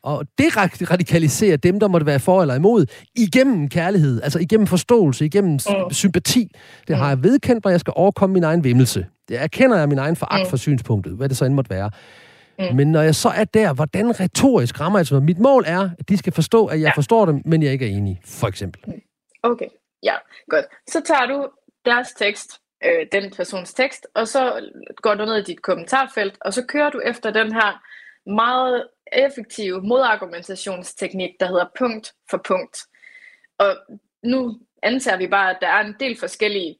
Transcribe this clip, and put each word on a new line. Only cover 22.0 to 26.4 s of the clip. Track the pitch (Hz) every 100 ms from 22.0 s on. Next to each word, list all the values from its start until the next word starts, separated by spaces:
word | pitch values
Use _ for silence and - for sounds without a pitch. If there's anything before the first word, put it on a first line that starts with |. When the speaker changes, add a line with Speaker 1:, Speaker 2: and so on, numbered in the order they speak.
| 240
Speaker 2:
tekst, | - 208 208 - - _ _
øh, | 165 170 156
den | 196 196 190
persons | 175 190 180
tekst, | - 269 - -
og | - 226
så | 277 254 214 - - - -
går | 220
du | 208
ned | 214 220
i |
dit | 202 160
kommentarfelt, | - 175 165 262 254 - 202 -